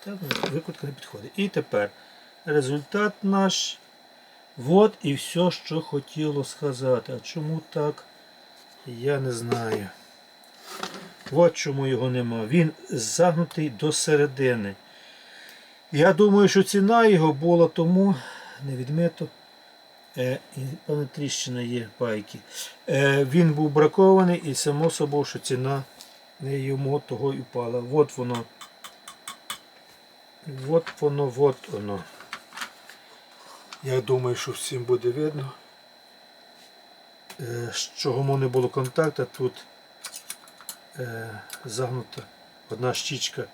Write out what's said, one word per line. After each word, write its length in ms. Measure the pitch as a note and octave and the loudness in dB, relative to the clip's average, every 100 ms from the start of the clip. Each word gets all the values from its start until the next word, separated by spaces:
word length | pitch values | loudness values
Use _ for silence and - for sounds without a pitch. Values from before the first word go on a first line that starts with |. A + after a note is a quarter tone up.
Так, 120 | - G3+ D#3+ - - | -12 -12 -6 -4 -4
викрутка 360 | D3+ - D#3+ C#3 | -6 -8 -12 -12
не 60 | |
підходить. 380 | C3+ - - A2 - | -12 -16 -16 -14 -4
І 120 | G3+ | -4
тепер 420 | E3 - A2 G2+ - - - - - - | -2 -2 -2 -2 -6 -20 -20 -20 -16 0
результат 680 | D3 C3 C#3+ C#3+ G3+ G#3 G3+ | 0 2 -2 -2 -2 -2 -2
наш. 540 | G3 G3 F#3+ F3+ - - - _ _ - - - - - | 0 2 2 0 -4 -8 -16 _ _ -20 -20 -20 -20 -10
Вот 360 | B2+ F3+ G#3+ G#3+ | 2 6 6 4
і 120 | D3+ | -4
все, 380 | C#3 - E3 F3+ | -4 -4 0 0
що 300 | - - D#3+ | 0 -6 -6
хотіло 640 | D#3 C#3+ C#3 - D3+ C#3+ | -4 -6 -6 -6 -4 -2
сказати. 680 | C3+ - D3 B2+ C3 B2 - | -6 -6 -6 -4 0 0 -2
А 60 | B2+ | -12
чому 420 | - - D3+ D#3+ D#3+ | -10 -8 -4 -6 -6
так, 340 | E3 D3 D3 - - - - - - - - - | -4 -2 -4 -12 -20 -20 -20 -20 -20 -20 -20 -16
я 340 | A#2+ B2+ C#3+ | -6 -2 -2
не 120 | C3 | -2
знаю. 560 | A#2 A#2+ A#2+ A2+ G#2 G2 - - - - _ - - - - - - - - - | -4 -4 -4 -2 -4 -6 -14 -20 -20 -20 _ -20 -20 -18 -14 -12 -14 -18 -20 -6
От 220 | C#3 E3+ | 4 4
чому 340 | - D#3 C3+ C3+ | 4 -4 -2 -2
його 220 | B2+ B2+ | 0 0
нема. 360 | B2+ A#2+ A#2 G#2+ | -2 -2 -4 0
Він 260 | D#3+ D#3+ - - | 4 2 0 -8
загнутий 800 | D#3+ A2 - F3 E3 E3+ - D3+ | -6 -4 2 2 2 -2 -2 -6
до 220 | A2+ D3+ | -2 -2
середини. 840 | D3 - D3+ C#3+ C3 C3 A#2+ G2+ G2 - - - - - - - - - - _ | -2 2 2 2 2 0 0 -4 -8 -18 -20 -20 -20 -20 -20 -20 -20 -20 -20 _
Я 220 | C#3+ E3+ | 4 4
думаю, 340 | E3 G#3 G3+ G3 | 8 6 8 6
що 160 | G3 | 6
ціна 420 | F#3 G3+ G3 A#3 A3+ | 4 4 4 6 8
його 280 | F#3 D#3 | 6 4
була 340 | C#3 E3 F3 E3 | 2 2 6 6
тому, 480 | - E3 F3+ G3 D#3 - - - - | 4 2 4 4 2 -4 -16 -18 -14
не 120 | C#3 C3 | -10 -8
відмито, 520 | B2+ D3+ E3+ - E3+ - - - - - - _ _ - | -4 0 0 -2 -12 -12 -20 -20 -20 -20 -20 _ _ -6
е, 220 | B2+ C3 - - | -4 -4 -8 -10
і, 20 | C3 D#3 - | -10 -10 -6
певно, 220 | D3 C#3 - | -4 -4 -6
тріщина 460 | C#3+ - - B2 | -6 -6 -6 -6
є 280 | A#2+ A#2+ A2 - | -4 -6 -8 -6
пайки. 420 | B2 G#2+ G2+ A2+ - - - - - | -4 -4 -8 -16 -16 -14 -14 -14 -2
Е, 360 | C#3+ C#3 C#3 C3+ | 2 4 4 4
він 280 | D3+ E3+ | 4 4
був 160 | D3 D3+ | 4 2
бракований 720 | D3 D3+ - F#3+ F#3+ F3+ F3 D3+ | 4 4 6 8 8 6 2 -2
і, 100 | C3 | -2
само 340 | - C#3+ D#3+ | -2 2 0
собою, 360 | - D3+ D3 C#3 | 0 -2 0 -2
що 140 | - | -6
ціна 440 | - B2+ C3 C#3 C3+ - - - - _ | -4 -2 -2 -4 -6 -18 -20 -20 -20 _
не 200 | C3+ C#3 | -6 -4
йому 400 | C3+ C3+ C3+ C#3+ | -2 -2 0 -2
того 340 | - A#2+ C#3 | -4 -4 -2
і 40 | C3+ | -4
впала. 460 | B2 B2 A#2 B2 A#2+ | -6 -6 -4 -4 -2
От 260 | D3 C#3+ - | 2 2 2
воно. 260 | B2 A#2+ A2+ - - - - - - - - - - - _ - _ - _ _ - _ - C3+ C3 | -6 -6 -8 -16 -20 -20 -20 -20 -20 -20 -18 -18 -16 -16 _ -20 _ -20 _ _ -20 _ -16 -12 0
От 320 | E3 E3 - | 0 0 -4
воно, 320 | D3 C#3+ C#3+ A#2+ | -2 0 -2 2
от 320 | C#3+ C3 - | 2 2 -8
воно. 340 | B2 G2+ G2+ E2+ - - - - - - - - - - - - - - - - - | -10 -8 -8 -10 -20 -16 -16 -16 -14 -14 -16 -20 -20 -20 -20 -20 -20 -20 -20 -20 -14
Я 180 | C3+ C3 | -2 -2
думаю, 340 | A2+ C3 B2+ A#2+ | 0 0 0 -4
що 160 | - | -6
всім 320 | A#2+ - C3 | -8 -8 -8
буде 260 | A#2+ B2 A#2+ | 0 0 0
видно, 420 | B2 D3+ D3 C3+ - - - _ - _ - - - - - - - - - - - - - | -2 -4 -4 -10 -12 -20 -20 _ -20 _ -20 -20 -20 -20 -20 -20 -20 -20 -20 -20 -20 -20 -14
е, 300 | B2 A#2+ A#2+ | -8 -6 -6
з 180 | G#2+ - - | -6 -8 -4
чого 420 | C#3+ B2+ C#3 C#3 | -2 0 2 2
не 100 | C3 | 2
було 220 | B2+ B2 | 2 0
контакту. 580 | - B2+ D3 D#3 - B2+ - | -2 -4 0 0 0 -8 -4
Тут, 280 | B2+ - - - _ - - - - - - - - - - - | -6 -6 -20 -20 _ -20 -18 -18 -18 -20 -20 -20 -20 -20 -20 -12
е, 440 | B2 A2+ A2+ G#2+ - - C3 | -10 -10 -12 -14 -16 -16 -12
загнута 560 | A2 B2+ B2+ A2+ - - - - - - | -6 -4 -6 -8 -14 -18 -20 -20 -20 -14
одна 240 | G#2+ B2+ | -4 -2
щічка 500 | A#2+ - C3+ - - A#2+ | -2 -4 -4 -6 -6 -12